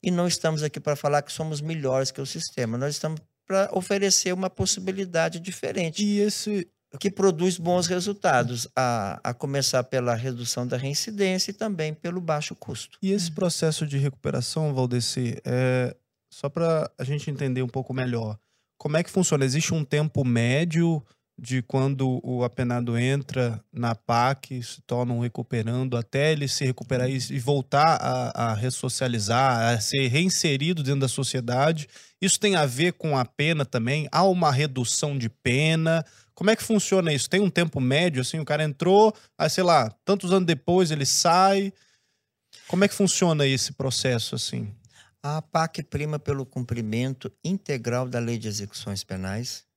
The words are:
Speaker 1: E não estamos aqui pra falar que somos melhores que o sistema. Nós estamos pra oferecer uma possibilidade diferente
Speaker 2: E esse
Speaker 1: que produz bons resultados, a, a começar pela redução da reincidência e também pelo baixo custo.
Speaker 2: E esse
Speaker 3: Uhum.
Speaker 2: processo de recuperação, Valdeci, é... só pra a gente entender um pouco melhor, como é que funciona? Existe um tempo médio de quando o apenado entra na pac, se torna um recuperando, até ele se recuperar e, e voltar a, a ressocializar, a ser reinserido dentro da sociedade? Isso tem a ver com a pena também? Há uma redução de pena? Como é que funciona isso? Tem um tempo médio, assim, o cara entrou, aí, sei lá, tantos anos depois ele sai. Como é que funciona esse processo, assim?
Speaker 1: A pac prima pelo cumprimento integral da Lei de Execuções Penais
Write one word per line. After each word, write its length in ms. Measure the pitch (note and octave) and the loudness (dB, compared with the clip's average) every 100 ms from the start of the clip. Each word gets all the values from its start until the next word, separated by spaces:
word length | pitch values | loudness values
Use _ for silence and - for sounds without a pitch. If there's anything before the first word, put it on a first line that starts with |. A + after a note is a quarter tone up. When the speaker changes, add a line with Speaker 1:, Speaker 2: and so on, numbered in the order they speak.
Speaker 1:
E 80 | - | 0
não 180 | F3+ F3 | 2 0
estamos 360 | E3+ E3 D#3 | 0 0 0
aqui 160 | D3+ D3 | -4 -4
pra 160 | D3+ C#3+ | -4 -2
falar 260 | D3 C#3+ | 0 0
que 100 | C#3+ | -2
somos 280 | - D#3 D3+ | -8 -6 -6
melhores 500 | D3+ D#3+ C3+ C3 C3+ | -6 -4 -2 0 -2
que 120 | - | -6
o 40 | C#3 | -10
sistema. 520 | E3 D#3+ - A#2 A#2 | -8 -10 -6 -4 -2
Nós 180 | C#3+ D3 | -4 -4
estamos 240 | D#3 D#3 - _ _ | -6 -8 -12 _ _
pra 240 | F#3+ G3 | 0 0
oferecer 600 | F#3+ F3+ G3+ G3 F3+ F#3 | -2 -2 0 2 2 0
uma 160 | F3+ F#3+ | -2 -4
possibilidade 880 | - F#3+ - F#3 F#3+ F#3+ E3 E3 E3+ | -2 -2 -2 -4 -4 -2 0 0 -2
diferente 640 | F3 F3+ E3+ F#3+ E3+ D#3+ | -10 -8 -6 -2 -4 -2
Speaker 2:
E 160 | G#3 G3+ | 0 2
esse 480 | G#3 - - G#3 F3 _ _ - | 0 0 -4 -4 -6 _ _ -6
Speaker 1:
que 140 | G3+ | -4
produz 460 | G3 G3 D#3+ F3+ F3+ | 2 2 4 0 0
bons 300 | E3+ F3+ E3+ | 2 2 2
resultados, 840 | F3+ F#3 G3+ F3+ C3 A#2+ A#2+ - | -2 -2 -2 2 2 2 -4 -4
a, 460 | - B2+ A#2+ G2 - | -2 0 0 -2 -4
a 120 | - | -6
começar 500 | B2 C#3+ C#3 C3 C3 | -6 -4 -2 0 0
pela 320 | B2 C3 B2 A#2 | 0 -2 0 0
redução 500 | C3 A#2+ A#2+ - B2 | -2 -6 -6 -4 -4
da 120 | B2 | -4
reincidência 760 | C3+ D3 - G#3 F#3+ F#3 - | -4 -4 -6 -2 0 0 -4
e 20 | |
também 400 | G3 A3 F#3 D#3 | -4 -6 -2 -4
pelo 280 | D#3 E3 F3+ | -4 -6 -6
baixo 340 | E3 D3+ D3+ - | -2 -2 -4 -10
custo. 420 | - B2 - - | -12 -12 -12 -6
Speaker 2:
E 100 | F#3+ | -2
esse 160 | G3+ E3+ | 0 -2
Speaker 3:
Uhum. 80 | D3+ | 0
Speaker 2:
processo 500 | F3+ - D#3+ D3+ D3+ | -2 2 0 0 -2
de 120 | C#3 | 0
recuperação, 760 | C#3 - D3 C#3 A#2+ - D#3 | -2 -2 -4 -4 -4 -2 -2
Valdeci, 640 | C3 B2+ B2 A#2 - A#2+ - | 0 0 0 -2 -2 -4 -4
é... 500 | - B2 B2+ B2+ B2 - _ _ _ | -2 0 2 2 -2 -6 _ _ _
só 160 | - C#3+ | -10 -8
pra 420 | E3 E3 D#3+ - _ | -2 0 0 -2 _
a 60 | |
gente 260 | B2+ D3 D3 | -6 -4 -4
entender 320 | C3+ C#3 B2+ | -4 -2 -2
um 60 | B2+ | -2
pouco 260 | C3+ B2+ | -4 -6
melhor, 460 | C3 B2+ A#2 A2 G#2+ _ _ _ _ | -4 -2 -2 -4 -8 _ _ _ _
como 180 | D3+ D#3 | -2 0
é 80 | |
que 80 | E3+ | 0
funciona? 320 | - F3+ D3 | 0 2 2
Existe 300 | C3+ C3+ D#3+ | 2 0 0
um 100 | E3 | -2
tempo 400 | D3 D3 D3+ - | 0 0 0 0
médio 840 | B2+ A#2 A#2 C3+ F3 D#3+ E3+ D#3+ - _ _ - | 2 4 4 2 2 2 2 2 -4 _ _ -18
de 240 | A#2+ C3 | -4 -2
quando 600 | A#2+ C3+ C3+ C#3 C3 B2+ | 0 0 0 0 0 0
o 220 | - B2 A#2+ | -2 -2 -2
apenado 520 | - B2 B2 A#2+ A#2 | -2 -2 -2 0 0
entra 640 | B2 C#3 C#3 C3 B2 G#2+ - | 2 0 -2 -2 -2 -2 -10
na 200 | - A#2 | -6 -4
pac, 720 | A2+ - A#2 B2 C3+ - B2+ | -4 0 2 2 0 -6 -10
se 180 | A#2+ - | -10 -14
torna 300 | - A#2+ B2 | -6 -2 0
um 60 | A#2+ | -2
recuperando, 800 | A#2+ - A#2+ A#2+ A2 B2 C3 A#2+ | -2 -4 -4 -4 -2 -2 -2 -4
até 340 | A2+ C3+ D3 | -4 0 0
ele 160 | D#3 C#3 | 0 -2
se 160 | - | -2
recuperar 460 | C3 B2 - B2+ B2+ | -2 -4 -2 -2 0
e, 60 | C3+ | -2
e 240 | - C3+ | -4 -4
voltar 580 | A#2+ C#3+ C3+ C#3+ D#3+ D#3+ | 0 0 2 4 4 4
a, 540 | - B2+ A#2+ - A#2 | 0 -2 -4 -2 -2
a 20 | |
ressocializar, 1200 | G#2+ B2 B2+ B2+ - B2+ A#2 G#2 A#2 C3+ A#2+ A2+ A#2 | 0 -2 -4 -6 -2 -2 -2 0 2 4 4 2 2
a 60 | |
ser 260 | G#2 C#3 C3+ | 0 0 2
reinserido 760 | C3 F#3 - E3 C#3 D#3 F3 | 2 2 2 0 0 0 -2
dentro 200 | C3+ C#3+ | 0 0
da 80 | C3+ | 0
sociedade? 800 | - C3 C3 A#2 B2 D3 E3 D3 - - _ | -2 -4 -4 -2 2 2 0 -6 -18 -20 _
Isso 180 | F#3 - | 0 2
tem 160 | G#3+ F#3 | 2 2
a 100 | D3 | 2
ver 280 | B2 F3 | 2 0
com 240 | E3+ D#3+ C#3 | 0 -2 0
a 80 | B2 | -2
pena 400 | - D3 E3 C3+ | -2 0 0 -2
também? 420 | B2 A2+ D3 C#3+ | -2 0 -2 0
Há 100 | D3+ | 2
uma 260 | F#3+ F3+ D#3+ | 4 4 2
redução 680 | C3 D3 C3 A#2+ - D3+ C#3 | 2 0 -2 -2 -2 -2 -2
de 100 | A2+ | -4
pena? 800 | _ B2 B2+ D#3 D#3+ D#3+ E3 D#3 - _ | _ 0 2 4 2 2 0 -2 -14 _
Como 160 | - F#3+ | -2 2
é 60 | A3 | 2
que 80 | |
funciona 500 | - G#3+ - F#3+ E3+ | 2 0 4 2 4
isso? 160 | D3 - | 0 2
Tem 120 | F#3 | 2
um 80 | G3+ | 2
tempo 300 | - E3+ C#3+ | 2 0 0
médio, 400 | B2+ C#3+ F3 C3+ | 2 2 2 0
assim, 180 | B2+ D#3+ | -4 -6
o 60 | D3 | -2
cara 180 | D3+ | 0
entrou, 500 | D#3 C#3 F3 G3 G#3+ - _ - | -2 0 4 6 6 4 _ -2
aí, 120 | D#3 | 0
sei 140 | - | 2
lá, 260 | F3+ D#3+ A2+ - | 6 6 4 -4
tantos 280 | - G3 F3+ | 0 0 4
anos 140 | F#3+ F3 | 2 4
depois 440 | D3 - F3+ F3 | 0 2 2 4
ele 140 | D3+ C3+ | 2 0
sai. 680 | - F3 F3 F#3+ G3 G3 - _ _ _ _ _ _ _ - - | 2 4 6 6 4 0 -6 _ _ _ _ _ _ _ -20 -4
Como 160 | F3 | 2
é 40 | G3+ | 2
que 60 | |
funciona 520 | - G3 - F3+ D3+ C#3 | 4 0 4 2 4 2
esse 280 | C3 - | 2 -2
processo, 600 | - C3+ B2 C3 A#2+ - A#2 | -4 -4 -2 0 0 -2 -6
assim? 380 | - B2+ G#2+ G#2 - _ - _ | -6 -6 -8 -12 -20 _ -20 _
Speaker 1:
A 200 | C#3+ D#3 | -6 -6
pac 400 | - E3 E3 - | -2 -2 -2 -4
prima 340 | D3+ D3 D3+ D3+ | -8 -6 -4 -4
pelo 260 | D3 C#3 C3 | -4 -4 -4
cumprimento 840 | - B2 A#2 G#2+ A2+ B2+ C3 C3 _ | -8 -6 -4 -2 -2 -2 -4 -10 _
integral 640 | D#3 G3 - C3+ A2+ B2 B2+ | -6 -4 -4 -6 -2 -2 -2
da 120 | A#2+ | -4
Lei 180 | A#2 A#2 | -4 -4
de 100 | G#2+ | -4
Execuções 560 | G2+ G2 - - F#2+ | -8 -10 -10 -8 -8
Penais 600 | - F#2+ F#2+ G#2 B2+ - _ | -8 -8 -6 -6 -8 -12 _